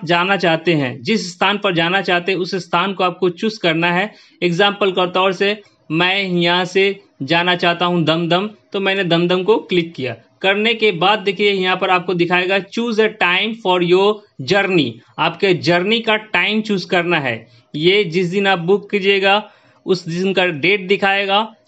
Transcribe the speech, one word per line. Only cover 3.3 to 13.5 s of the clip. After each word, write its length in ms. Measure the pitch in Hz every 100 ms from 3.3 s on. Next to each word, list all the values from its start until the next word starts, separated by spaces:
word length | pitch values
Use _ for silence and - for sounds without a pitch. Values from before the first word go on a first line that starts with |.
| 170 220 214
करना 320 | 175 160 175
है। 200 | 175 208 - - _
एग्जांपल 500 | 180 170 202 196 202
के 140 | 185 180
तौर 220 | 185 190
से 300 | 185 202 214 - _ -
मैं 320 | 160 180 190
यहाँ 420 | 196 175 170 175
से 360 | 175 190 196 196 _ -
जाना 340 | 135 170 175 180
चाहता 300 | 180 170 180
हूँ 180 | 175
दमदम, 460 | 160 165 170 175 214 - _
तो 80 | 202
मैंने 240 | 196 190
दमदम 380 | 180 170 175 185
को 140 | 185 226
क्लिक 360 | - 180 165
किया। 220 | - 127 113 _ _
करने 340 | 190 202 220
के 180 | 220 214
बाद 260 | 170 180 208
देखिए, 340 | 196 190 208
यहाँ 240 | 196 185 180
पर 140 | 190
आपको 240 | 180 180
दिखाएगा 440 | 180 170 180 185 196
"Choose 420 | 190 - 240 214
a 100 | 214 214
time 300 | 180 185 208